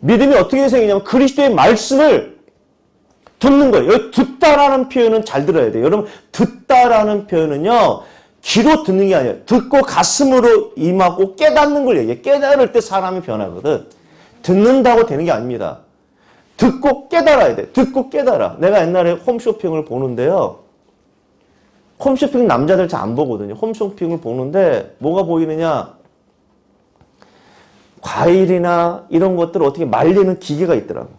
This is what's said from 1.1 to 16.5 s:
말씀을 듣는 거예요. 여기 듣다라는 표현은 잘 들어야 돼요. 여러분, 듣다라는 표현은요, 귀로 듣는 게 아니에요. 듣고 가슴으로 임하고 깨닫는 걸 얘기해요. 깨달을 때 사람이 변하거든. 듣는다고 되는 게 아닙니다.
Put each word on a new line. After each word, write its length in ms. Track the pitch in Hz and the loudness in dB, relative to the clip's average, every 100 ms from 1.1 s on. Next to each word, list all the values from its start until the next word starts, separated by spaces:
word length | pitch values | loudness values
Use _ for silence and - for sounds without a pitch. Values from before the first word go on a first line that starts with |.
| 247 269 269 277 | 0 0 2 0
말씀을 800 | 190 151 220 - 269 302 180 - - _ _ _ _ _ _ _ _ _ _ | 4 2 2 0 2 4 2 0 -16 _ _ _ _ _ _ _ _ _ _
듣는 320 | 254 277 285 | 2 4 4
거예요. 220 | 208 131 | 2 2
여기 180 | 240 - | 0 0
듣다라는 800 | - 262 - 330 294 285 269 254 | -4 -4 0 2 4 2 2 -2
표현은 360 | 262 233 220 214 | 0 0 0 -2
잘 180 | 139 | -6
들어야 260 | 147 165 120 | -2 0 0
돼요. 140 | 110 | 0
여러분, 220 | 131 208 208 - _ | 0 0 -4 -14 _
듣다라는 960 | - 185 - _ 254 247 226 214 208 202 | -4 -4 -4 _ 4 4 2 0 -2 -2
표현은요, 760 | 175 160 143 175 240 180 107 - - _ _ | -2 -2 -2 0 2 2 -2 -10 -20 _ _
귀로 400 | - - 233 311 | -4 0 2 2
듣는 240 | 311 185 196 | 0 0 2
게 60 | |
아니에요. 300 | 180 123 - - | 0 0 -6 -2
듣고 340 | 240 - 277 | -2 2 0
가슴으로 880 | 269 - 180 - 277 254 233 214 - - | 0 0 -2 0 2 4 4 2 0 -4
임하고 580 | 156 185 180 175 196 190 | -2 2 0 0 -4 0
깨닫는 480 | 302 302 294 294 | 0 2 2 0
걸 140 | 262 190 | 0 0
얘기해요. 240 | 113 120 | 0 -4
깨달을 500 | - 285 277 285 247 | 0 0 2 2 2
때 80 | 233 | 0
사람이 420 | 220 190 185 185 | -2 -4 -4 -6
변하거든. 640 | 165 110 98 87 160 156 147 _ _ _ _ _ | -6 -6 -6 -6 -4 -4 -6 _ _ _ _ _
듣는다고 640 | - 185 214 269 247 233 226 | 0 2 4 4 4 2 2
되는 180 | 143 | -2
게 80 | 170 | -2
아닙니다. 480 | 127 120 117 90 - _ _ _ _ _ _ _ | -4 -4 -8 -8 -10 _ _ _ _ _ _ _